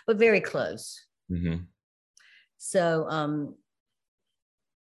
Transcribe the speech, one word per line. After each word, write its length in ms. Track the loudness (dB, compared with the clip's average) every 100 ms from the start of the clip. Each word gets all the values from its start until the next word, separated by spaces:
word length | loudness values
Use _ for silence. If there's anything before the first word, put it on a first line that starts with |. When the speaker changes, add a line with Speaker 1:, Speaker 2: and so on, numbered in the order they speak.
| -2
Speaker 1:
but 100 | 4
very 240 | 6 6
close. 640 | 2 -4 -4 -6 -12 -18 -20 _ -8
Speaker 2:
Mm-hmm. 320 | -4 -2 -4 -6 _ _ _ _ _ -20 -20 _ -18
Speaker 1:
So, 480 | -4 0 2 2 0
um, 480 | -2 -2 -4 -6 -12 _ _ _ _ _ _ _ _ _ _ _ _